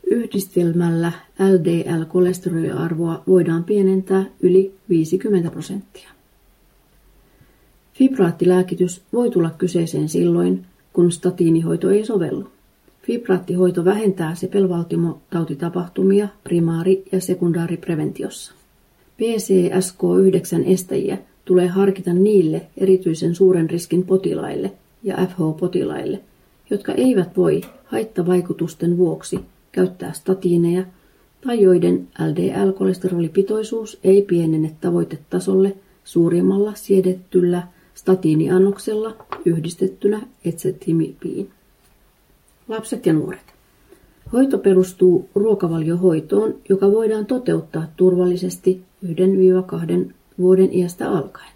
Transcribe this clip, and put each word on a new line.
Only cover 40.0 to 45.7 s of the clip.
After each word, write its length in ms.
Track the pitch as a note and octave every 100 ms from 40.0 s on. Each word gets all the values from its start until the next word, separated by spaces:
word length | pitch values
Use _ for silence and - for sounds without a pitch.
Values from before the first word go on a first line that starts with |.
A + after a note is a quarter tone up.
| G3+ G#3+ - _ F3
ezetimibiin. 1040 | E3 F#3 - - E3 D#3 - - - G3 _ _ _ _ _ _ _ _ _ _ _ -
Lapset 380 | A3 A3 A#3+ G3
ja 80 |
nuoret. 400 | D#3 F#3+ - _ _ _ _ _ _ _ _ -
Hoito 240 | A#3+ C4+ A#3
perustuu 720 | G3 F#3 F#3 - F#3 F3 - G3+
ruokavaliohoitoon, 1200 | A3 G3+ E3+